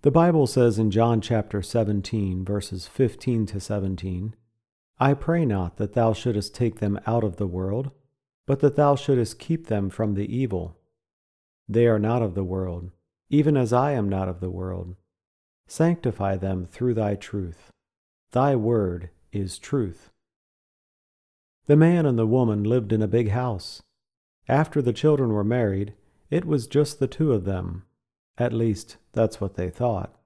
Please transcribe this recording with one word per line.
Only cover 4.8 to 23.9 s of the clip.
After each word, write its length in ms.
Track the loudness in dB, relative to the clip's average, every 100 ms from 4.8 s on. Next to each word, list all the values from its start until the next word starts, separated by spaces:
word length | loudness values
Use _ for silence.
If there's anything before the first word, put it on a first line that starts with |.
| _ _
"I 140 | 2
pray 320 | 2 0 0 2
not 320 | 0 -2 -4
that 160 | -4
thou 180 | 2 2
shouldest 440 | 2 -2 -2 -4 -2
take 240 | -4 -2
them 200 | -2 -2 0
out 180 | 0
of 120 | 0 -4
the 100 | -6
world, 460 | -4 -4 -4 -6 _ _ _ _ _ -4
but 140 | 2
that 140 | 2 4
thou 200 | 2 2
shouldest 420 | 2 0 0 -6
keep 300 | -6 -6 -2
them 240 | -2 -2
from 240 | -2 -2 -2
the 200 | -4 -4
evil. 440 | -2 -4 -6 -14 _ _ _ _ _ _ _ _ -2
They 180 | 4 4
are 140 | 4
not 240 | 2 0
of 100 | -2
the 100 | -2
world, 460 | -4 -4 -4 -6 -12 _ _ _ _
even 260 | 2 2 2
as 160 | 2
I 200 | 2 2
am 180 | 0 0
not 180 | -2 -4
of 120 | -4
the 100 | -8
world. 460 | -6 -8 -8 -10 -14 _ _ _ _ _ _ _
Sanctify 680 | 0 0 2 -4 -2 -2 -2
them 280 | -2 -4 -6
through 300 | -4 -2 0
thy 180 | -2
truth. 560 | -4 -6 -8 -8 -12 _ _ _ _ _ _ _
Thy 240 | 0 2 2
word 560 | 2 0 0 -4 -12 _ _
is 280 | -6 -6 -8
truth." 500 | -4 -2 -2 -8 _ _ _ _ _ _ _ _ _ _ _ _ _ _ _ _ 4
The 100 | 6
man 300 | 6 6 2
and 100 | 2
the 80 | 2
woman 380 | 2 2 0
lived 280 | 2 0 2
in 120 | 0
a 40 | 2
big 220 | 2 2
house. 540 | 0 -2 -6 -8 -18 _